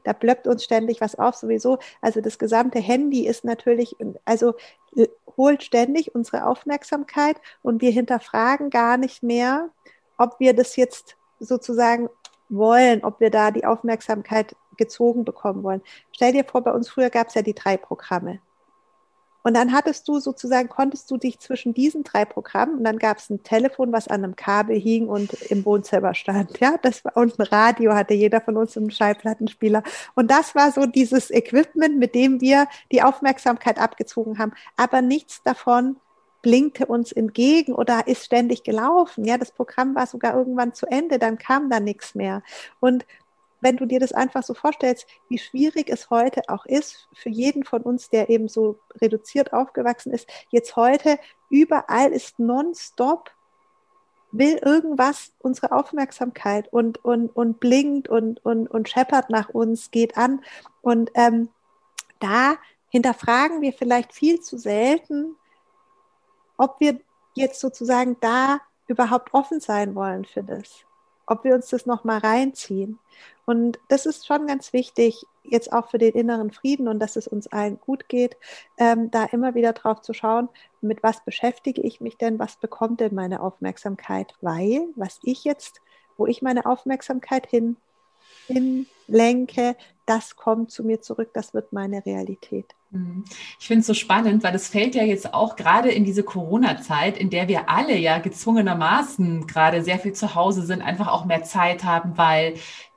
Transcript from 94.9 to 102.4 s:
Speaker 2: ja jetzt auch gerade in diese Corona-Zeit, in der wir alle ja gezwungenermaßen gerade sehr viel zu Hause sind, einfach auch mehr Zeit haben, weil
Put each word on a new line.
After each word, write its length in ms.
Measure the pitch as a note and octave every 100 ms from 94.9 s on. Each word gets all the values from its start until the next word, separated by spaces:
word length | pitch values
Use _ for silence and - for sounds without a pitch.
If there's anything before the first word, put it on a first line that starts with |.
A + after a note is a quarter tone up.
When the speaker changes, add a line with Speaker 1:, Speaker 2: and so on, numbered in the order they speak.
Speaker 2:
ja 100 | B3+
jetzt 300 | A3 G3 -
auch 220 | - A3 -
gerade 340 | E3+ G3+ B3
in 160 | G#3+ G3+
diese 180 | G3
Corona-Zeit, 920 | G3+ F#3+ E3 G#3+ A#3 C#3 - D3+ F3+ G3
in 140 | F#3+
der 160 | E3+ F3+
wir 200 | F#3 -
alle 300 | E3 D4+ G#3
ja 220 | E3 E3
gezwungenermaßen 1300 | F#3+ - A3+ A3+ G3 E3+ D#3+ A#3+ C#4+ - F3 E3 D#3
gerade 360 | D#3+ D#3+ E3+
sehr 140 | E3 F#3
viel 160 | G3+
zu 220 | G3 G#3 E3+
Hause 280 | F#3 F#3
sind, 200 | E3+ F#3
einfach 240 | - F3+ G#3
auch 180 | E3+ F3+
mehr 180 | E3
Zeit 400 | E3 G3 F3 F3
haben, 320 | F#3 E3+ F3 E3+
weil 400 | E3 D#3